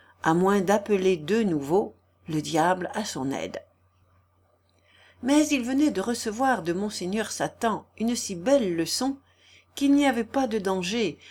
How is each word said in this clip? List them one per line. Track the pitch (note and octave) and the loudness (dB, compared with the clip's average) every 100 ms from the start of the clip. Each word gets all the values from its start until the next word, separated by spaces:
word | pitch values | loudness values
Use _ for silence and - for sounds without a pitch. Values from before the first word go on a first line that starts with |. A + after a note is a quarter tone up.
| _ _ | _ _
à | D#3+ | 2
moins | E3 F#3+ G3+ | 4 4 2
d'appeler | F3+ G#3 G#3 G3+ F#3 F3+ | 2 0 2 0 2 0
de | D3+ A3 | 0 0
nouveau | G#3+ D#3 C#3 F#3 A#3 - _ _ - | 2 0 0 0 0 -8 _ _ -6
le | D#3 | -6
diable | D3 D#3 E3+ F#3 F3 | -2 2 2 0 -2
à | - | -6
son | G#3+ D3+ C3+ | -6 -6 -6
aide. | G2 E2+ - - _ _ _ _ _ _ _ _ _ _ _ _ _ _ _ | -4 -6 -10 -16 _ _ _ _ _ _ _ _ _ _ _ _ _ _ _
Mais | B3 D4 D4 | 2 2 4
il | C#4 | 0
venait | A#3 C4 D4+ | 0 2 2
de | B3+ | 2
recevoir | C4 A#3 A3 G#3 C4+ A3+ | -2 -4 -4 0 2 2
de | E3 | 0
monseigneur | F3 G#3 - F3+ G#3+ G#3 | -2 -4 -4 -4 -4 -4
Satan | - D3+ - A#3 F3 - - | -4 -6 -2 -2 -2 -6 -6
une | A3+ | -4
si | A#3+ - F3 | -4 -6 -6
belle | F#3 C#4 G3 E3 | 2 2 2 -2
leçon | D#3+ - C4 C#4 _ _ _ _ _ | -2 -2 -4 -4 _ _ _ _ _
qu'il | - C#4+ | -2 4
n'y | C#4 C#4+ | 4 4
avait | A#3 | 2
pas | A3+ C#4 C4 | -2 -2 -2
de | A3 | -2
danger | F#3+ F#3+ F3+ A#3 G3 C#3 - | -2 -2 -2 -2 -2 -4 -16